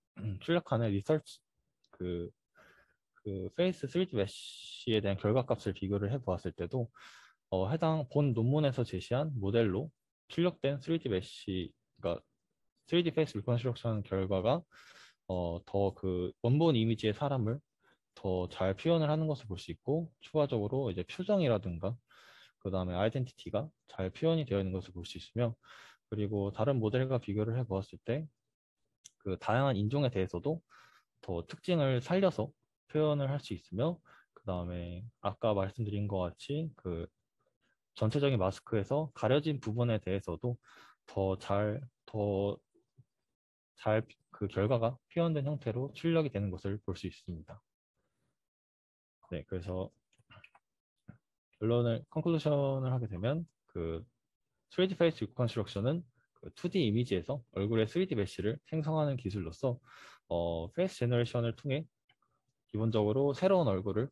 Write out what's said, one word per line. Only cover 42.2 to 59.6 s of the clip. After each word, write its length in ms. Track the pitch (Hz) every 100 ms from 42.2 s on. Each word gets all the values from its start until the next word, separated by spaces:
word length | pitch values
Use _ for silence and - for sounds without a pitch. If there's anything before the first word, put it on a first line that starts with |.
| 104 98 101 - _ _ _ _ - _ _ _ _ _ _ _
잘 200 | 110 110 110 - _
그 180 | - 98
결과가 480 | - 104 123 113 127 _
표현된 340 | 170 170 156 139
형태로 460 | 147 - 117 139
출력이 360 | - 165 165 151
되는 200 | 101 101
것을 280 | 90 98 104
볼 120 | - 92
수 100 | 92
있습니다. 560 | - - 85 80 98 _ _ _ _ _ _ _ _ _ _ _ _ _ _ _ _ _
네, 140 | 82 -
그래서 440 | 92 90 92 95 - _ _ _ - - _ _ _ _ _ - - _ _ _ _
결론을, 460 | 107 120 120 117 -
컨클루션을 840 | 160 170 160 151 147 139 135 127
하게 160 | 127 110
되면 380 | 90 110 156 165 _ _
그 380 | 90 82 82 - _ _ _ _ _ _
쓰리디 260 | - 185 185
페이스 280 | 170 160
리컨스트럭션은 800 | 107 - 120 - 101 101 113 170 - _ _
그 160 | _ -
투디 300 | - 170 190 123
이미지에서 560 | 107 123 95 87 139 -
얼굴의 360 | - 101 113 110
쓰리디 260 | 170 190
메쉬를 440 | 117 92 - 98 139 -
생성하는 500 | 160 151 160 151 131
기술로서, 600 | - 101 82 80